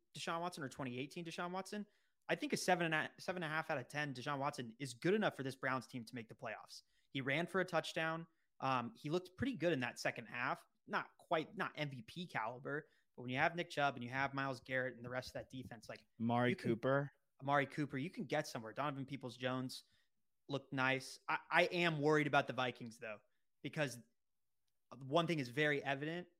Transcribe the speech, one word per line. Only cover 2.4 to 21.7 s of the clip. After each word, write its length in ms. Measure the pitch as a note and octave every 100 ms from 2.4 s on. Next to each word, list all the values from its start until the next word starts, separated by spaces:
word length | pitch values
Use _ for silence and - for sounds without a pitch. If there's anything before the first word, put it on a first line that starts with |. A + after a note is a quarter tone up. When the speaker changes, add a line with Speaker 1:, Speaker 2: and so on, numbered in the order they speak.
| D4
Speaker 1:
a 60 | -
seven 260 | - F3+
and 100 | E3
a, 140 | D#3 B2+ -
seven 240 | - F#3
and 80 | D#3+
a 40 | D#3
half 140 | D#3
out 80 | D3
of 100 | B2
ten 240 | D3 D3
Deshaun 240 | B2 D3 C#3
Watson 340 | C#3+ C#3+ A#2+ -
is 140 | C#3
good 220 | A#2+ E3
enough 200 | G#3+ F3+
for 100 | -
this 100 | C3
Browns 320 | - C3+ C3 -
team 180 | B2+
to 100 | A2
make 140 | B2 A2
the 60 |
playoffs. 480 | - A#2+ G2 - - - _ _
He 80 | C3+
ran 240 | C3 C#3+ E3+
for 160 | F#3+
a 20 |
touchdown. 640 | F3+ D#3+ - - D#3+ E3 E3+ _ _ -
Um, 320 | C3+ B2+ A#2
he 140 | - D3
looked 260 | F3 F3+ -
pretty 180 | C4 G#3
good 160 | E3+
in 80 | C#3+
that 180 | A#2+ A#2
second 280 | D3 B2 A2+
half. 280 | B2 C3 E3 - _ -
Not 200 | G3 - _
quite, 320 | - E3 - -
not 140 | D#3
M 140 | - D3
V 160 | C3 G#2+
P 200 | - F3
caliber, 600 | B2 A2 B2+ C#3 D3 - _ _ -
but 60 |
when 80 | B2
you 80 | B2+
have 180 | E3 E3
Nick 120 | E3+
Chubb 260 | - C#3+
and 100 | B2+
you 60 | A#2+
have 220 | C3 C#3
Myles 280 | C3+ C3+ B2
Garrett 320 | - C3 B2+ A#2
and 80 |
the 60 | A#2+
rest 180 | B2+ -
of 40 |
that 160 | C3 A2
defense, 380 | C3 B2 A#2 -
like, 120 | A2+ _ -
Speaker 2:
Amari 300 | A#2 A#2+ B2
Speaker 1:
you 60 | -
can 140 | A#2+
Speaker 2:
Cooper. 400 | A2+ C3 C#3 C#3+ - _ -
Speaker 1:
Amari 240 | C#3 C#3+ C#3
Cooper, 320 | - C#3+ C3+
you 120 | D#3+
can 140 | -
get 220 | D#3 D3+ D3
somewhere. 260 | B2+ A2
Donovan 320 | G#2+ D3 C#3
Peoples-Jones 800 | C3 C3+ B2+ B2 B2+ B2+ B2+ - - _ _ _ _ _ -
looked 240 | C#3 -
nice. 460 | C3+ C3 C3 C3 - -
I, 80 | D#3 -
I 120 | D#3+
am 360 | F3